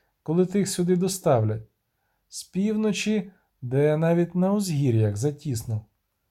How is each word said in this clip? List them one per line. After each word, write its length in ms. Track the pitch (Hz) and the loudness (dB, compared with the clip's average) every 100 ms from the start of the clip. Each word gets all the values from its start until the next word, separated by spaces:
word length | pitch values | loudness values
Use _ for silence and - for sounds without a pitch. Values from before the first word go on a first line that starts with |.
| _ _ | _ _
коли 240 | - 170 180 | -4 0 0
тих 220 | 202 190 | 0 -2
сюди 280 | - 175 180 | -2 0 2
доставлять. 680 | 185 - 170 120 107 110 - _ _ _ _ _ _ | 0 0 2 2 2 -4 -10 _ _ _ _ _ _
З 160 | - | -18
півночі, 880 | - 180 208 214 214 214 214 214 185 - _ - | -8 -2 0 0 0 0 0 -2 -4 -12 _ -12
де 340 | 123 135 147 151 | -4 2 2 2
навіть 380 | 165 170 170 | 2 2 0
на 180 | 175 190 | 0 0
узгір'ях 640 | 208 185 143 139 113 107 101 | 0 0 0 2 2 2 0
затісно. 640 | 147 143 151 113 117 107 - _ _ _ _ | -4 -4 -6 -6 -4 -8 -8 _ _ _ _